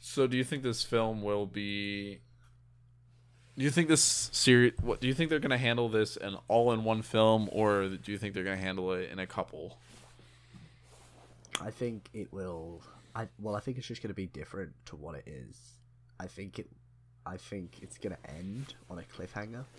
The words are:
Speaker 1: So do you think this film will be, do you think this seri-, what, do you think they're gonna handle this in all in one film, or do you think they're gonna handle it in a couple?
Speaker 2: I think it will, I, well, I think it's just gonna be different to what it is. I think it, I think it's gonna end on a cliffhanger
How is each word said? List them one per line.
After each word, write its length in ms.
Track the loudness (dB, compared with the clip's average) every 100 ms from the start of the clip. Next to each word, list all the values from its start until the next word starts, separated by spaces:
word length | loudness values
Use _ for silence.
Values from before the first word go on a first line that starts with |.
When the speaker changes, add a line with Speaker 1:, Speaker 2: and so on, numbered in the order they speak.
Speaker 1:
So 260 | -6 0 2
do 100 | 2
you 80 |
think 180 | 0 -2
this 200 | -2 -2
film 400 | 0 2 2 -2
will 240 | -2 0 -2
be, 720 | -4 -4 -4 -4 -4 -8 -12 _ -20 -20 -20 -20 _ -20 -20 _ _ _ _ _ -2
do 80 |
you 60 | 2
think 180 | 4 6
this 420 | 6 6 2 0
seri-, 400 | 2 8 10 8 4
what, 180 | -2 0
do 60 | 0
you 80 |
think 160 | 0 0
they're 80 | 0
gonna 200 | 2 2
handle 300 | 2 2 2
this 280 | 2 2 -2
in 200 | -8 -10 2
all 240 | 4 6
in 100 | 4
one 180 | 2 0
film, 460 | 2 6 8 6 4
or 360 | 2 4 4 2
do 220 | -4 -8
you 80 | -6
think 160 | -4
they're 100 | -4
gonna 120 | -4 -2
handle 360 | -4 -4 -2
it 180 | -2 -4
in 80 | -8
a 80 | -6
couple? 520 | -6 -6 -8 -12 -14 -20 -20 -20 -20 -20 -20 -20 -20 -20 -20 -20 -20 -20 -20 -20 -20 -8 -6
Speaker 2:
I 100 | -6
think 380 | -6 -8 -8 -12
it 180 | -12 -10
will, 500 | -10 -8 -8 -12 -16 -18 -20 -14
I, 140 | -10 -10 -10
well, 160 | -6
I 60 | -6
think 180 | -6 -8
it's 80 | -8
just 160 | -10
gonna 120 | -8
be 120 | -8 -10
different 460 | -10 -12 -10 -12 -14 -18
to 100 | -14
what 180 | -12
it 100 | -14 -14
is. 300 | -16 -16 -20 -20 -20 -20 -20 -20 -14
I 80 | -14
think 320 | -12 -12 -12
it, 100 | -14 -18 -20 -20 -20 _ -12
I 100 | -12
think 420 | -10 -10 -10 -14
it's 160 | -20 -10
gonna 200 | -10 -10 -14
end 460 | -12 -10 -10 -10 -14 -14
on 80 | -14
a 40 |
cliffhanger 640 | -14 -14 -12 -10 -10 -12 -14